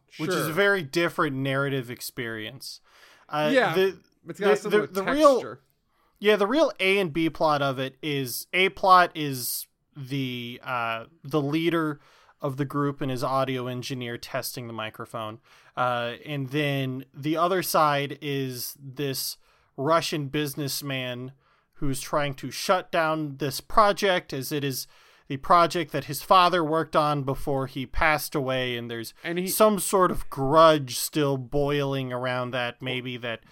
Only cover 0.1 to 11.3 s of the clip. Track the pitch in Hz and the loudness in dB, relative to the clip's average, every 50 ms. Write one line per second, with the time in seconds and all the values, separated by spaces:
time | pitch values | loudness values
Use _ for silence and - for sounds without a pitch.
0.1 | - - 156 190 185 156 151 156 151 180 202 202 202 190 156 135 - 170 170 165 | -12 -8 -4 -2 -2 -2 -2 -2 0 2 2 2 2 0 -2 -2 -2 0 0 0
1.1 | - - 165 151 135 131 135 135 135 139 139 143 139 135 120 120 117 - - - | 0 -2 -2 -2 -2 -2 -2 -2 -2 -2 -2 -2 -2 -4 -6 -6 -10 -12 -12 -12
2.1 | - - 120 113 113 110 107 107 - 101 - - - - _ _ _ _ - - | -10 -8 -8 -8 -8 -8 -10 -10 -12 -14 -16 -16 -16 -18 _ _ _ _ -20 -20
3.1 | - _ _ - 151 151 151 151 202 254 226 180 160 185 190 196 170 - - _ | -20 _ _ -6 -4 -2 0 2 2 2 2 2 2 2 0 0 -2 -6 -14 _
4.1 | _ _ _ 160 160 - 202 202 208 202 - 202 185 214 - - 185 196 190 180 | _ _ _ -16 -6 0 2 2 2 2 2 2 0 0 0 0 -4 -4 -2 0
5.1 | 262 294 311 285 262 220 151 113 117 - _ _ _ _ _ _ _ _ _ _ | 2 6 6 6 6 4 0 -4 -10 -16 _ _ _ _ _ _ _ _ _ _
6.1 | _ - 196 208 214 190 202 196 254 311 - - - - 190 190 196 202 196 165 | _ 0 2 4 4 4 4 2 2 2 2 2 0 0 0 2 2 2 0 0
7.1 | 143 170 165 160 156 - 170 156 147 143 143 139 131 131 131 131 - _ - 156 | 0 0 -2 -2 0 0 2 2 2 2 0 0 -2 -2 -6 -8 -8 _ -6 -4
8.1 | 143 139 135 120 113 - - - - 180 185 190 190 - - 190 180 180 175 170 | -4 -4 -4 -4 -6 -8 -8 -4 0 2 2 2 0 2 6 8 8 8 8 6
9.1 | - 160 151 143 135 127 113 - - - - - _ _ _ _ _ 147 135 123 | 2 -2 -4 -4 -4 -4 -6 -6 -6 -8 -10 -14 _ _ _ _ _ -16 -10 -6
10.1 | 139 139 131 127 123 123 120 120 120 - - 131 131 120 120 113 113 113 117 - | -4 -4 -4 -4 -4 -6 -8 -10 -10 -12 -8 -6 -4 -4 -2 -2 -4 -6 -8 -12
11.1 | _ _ - 143 | _ _ -8 -4